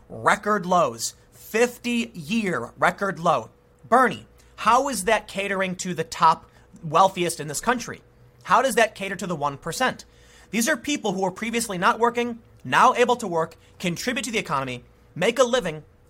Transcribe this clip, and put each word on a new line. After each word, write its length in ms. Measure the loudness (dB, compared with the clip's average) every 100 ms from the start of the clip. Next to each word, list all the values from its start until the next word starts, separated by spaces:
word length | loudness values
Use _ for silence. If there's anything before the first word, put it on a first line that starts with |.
| -18
Record 560 | -2 0 2 0 -2 2
lows. 500 | 2 2 -2 -10 -10 _
Fifty-year 1400 | -20 -4 0 0 -2 -4 -2 -4 -8 -4 -2 0 -2 -6 0
record 420 | 0 0 -4 -2
low. 300 | 0 0 -2 _ _ _ 2
Bernie, 380 | 4 4 0 -14 _ _ -4
how 320 | 2 4 2
is 160 | -2 0
that 220 | 0 -2
catering 480 | -6 -4 -2 -4 -4
to 180 | -6 -6
the 80 |
top 480 | -6 4 4 4 -2 -20 _ -14
wealthiest 560 | 0 4 4 2 -4 -4
in 80 | -8
this 140 | -6
country? 400 | -2 -2 -4 -14 _ _ -20 _
How 180 | 0 2
does 140 | 2 2
that 180 | 0
cater 220 | 0 -8 -6
to 100 | -6
the 100 | -4
one 220 | -4 -4
percent? 480 | -8 -2 -2 -4 -14 _ _ -20 -8
These 200 | -2 0
are 80 | -2
people 340 | -2 -4 -2
who 100 | -2
were 100 | -2
previously 460 | -4 -4 -4 -4 0
not 220 | 0 2
working, 400 | 0 0 -4 -6 -16 -16
now 300 | 0 4 6
able 240 | 6 2 2
to 100 | 0
work, 300 | -2 -2 -6 _ -6
contribute 440 | -6 -4 -4 -4
to 80 | -4
the 60 | -4
economy, 480 | -2 -4 -4 -8 -14 _ _
make 260 | -2 0 2
a 40 |
living, 400 | 2 2 -2 -6 -12 _